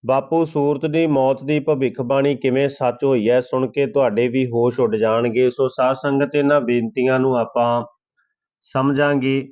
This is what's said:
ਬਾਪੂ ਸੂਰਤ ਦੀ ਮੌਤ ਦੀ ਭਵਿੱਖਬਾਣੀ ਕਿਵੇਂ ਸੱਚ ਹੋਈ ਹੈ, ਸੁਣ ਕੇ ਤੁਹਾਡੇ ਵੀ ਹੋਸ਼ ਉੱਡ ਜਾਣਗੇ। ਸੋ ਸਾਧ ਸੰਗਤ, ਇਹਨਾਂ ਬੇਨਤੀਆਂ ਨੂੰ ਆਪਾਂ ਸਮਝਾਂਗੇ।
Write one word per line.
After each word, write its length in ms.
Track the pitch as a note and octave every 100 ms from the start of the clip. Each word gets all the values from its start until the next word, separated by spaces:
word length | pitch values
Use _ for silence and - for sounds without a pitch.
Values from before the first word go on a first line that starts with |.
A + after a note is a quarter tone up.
| A#2+
ਬਾਪੂ 380 | C3+ C3 E3
ਸੂਰਤ 420 | D#3+ D#3+ C#3+ C#3+ D#3
ਦੀ 200 | D#3+ E3
ਮੌਤ 380 | C#3 C3 C3+
ਦੀ 160 | C3+ D3+
ਭਵਿੱਖਬਾਣੀ 720 | D3 C#3+ C3 - B2 C#3 C#3 C3+
ਕਿਵੇਂ 320 | C3+ B2+ C#3
ਸੱਚ 360 | C#3 B2+ A#2+
ਹੋਈ 260 | C#3 C3 G#2+
ਹੈ, 100 | B2
ਸੁਣ 260 | B2 C3 C3
ਕੇ 200 | C#3+ C#3
ਤੁਹਾਡੇ 420 | C#3 B2+ G#2+ B2
ਵੀ 180 | B2+ B2+
ਹੋਸ਼ 340 | A#2 A#2+ A#2+
ਉੱਡ 160 | A#2+ G#2+
ਜਾਣਗੇ। 540 | A2 A2+ A#2+ A2+ B2+
ਸੋ 180 | B2 C3
ਸਾਧ 280 | - B2+ C3+
ਸੰਗਤ, 380 | C#3+ C#3 C#3
ਇਹਨਾਂ 260 | D3 C#3+ D3
ਬੇਨਤੀਆਂ 600 | A#2+ A#2+ A2+ A#2+ B2+ C3
ਨੂੰ 160 | C3 B2
ਆਪਾਂ 480 | A2+ A#2+ A#2+ A#2+ A#2 _ _ _ _ _ _ _
ਸਮਝਾਂਗੇ। 880 | - C3+ C3+ C#3 D3 C#3+ C3 C3+ C3